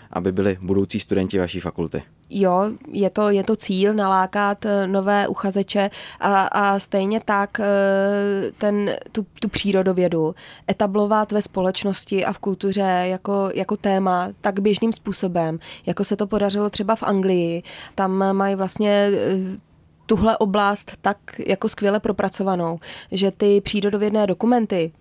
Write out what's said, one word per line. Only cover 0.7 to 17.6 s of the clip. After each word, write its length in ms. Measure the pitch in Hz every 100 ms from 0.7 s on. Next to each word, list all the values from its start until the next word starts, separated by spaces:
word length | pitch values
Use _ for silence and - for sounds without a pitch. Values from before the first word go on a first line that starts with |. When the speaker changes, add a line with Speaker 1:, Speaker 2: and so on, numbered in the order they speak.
| 98 98 107
Speaker 1:
studenti 400 | - 95 92 98
vaší 200 | 87 90
fakulty. 440 | 85 - 82 73 - _ -
Speaker 2:
Jo, 420 | 196 190 180 208 220 -
je 180 | - 190
to, 200 | - 208
je 140 | 202
to 120 | 190 220
cíl 380 | - 185 196
nalákat, 720 | 214 190 190 185 202 202 202 220
eh, 220 | 202 190
nové 400 | 196 190 202 196
uchazeče 600 | 190 196 196 196 202 196 - - -
a, 220 | 190 196
a 380 | 185 - 202 196
stejně 420 | - 202 190 220 -
tak, 340 | 208 202 -
eh, 60 | 202 202 196 196 196 202 202 196 139 -
ten, 340 | 208 208 202 - -
tu, 140 | - 196 -
tu 100 | 214
přírodovědu 840 | - 202 190 190 185 180 165 156 180 - - -
etablovat 640 | 196 208 202 208 214 214
ve 100 | 208
společnosti 840 | 202 - 185 190 202 190 - 196 -
a 80 |
v 40 | 202
kultuře 680 | - 185 196 196 190 180 180
jako, 400 | 185 196 202 196
jako 240 | 175 190 208
téma 520 | 208 190 190 180 185 202
tak 180 | 208 196
běžným 340 | 202 202 226
způsobem, 680 | 220 - 190 190 175 160 160 - - -
jako 180 | 170
se 120 | 202 202
to 120 | 202
podařilo 420 | 214 202 202 208
třeba 260 | - 202 220
v 80 |
Anglii. 600 | - 196 190 180 170 170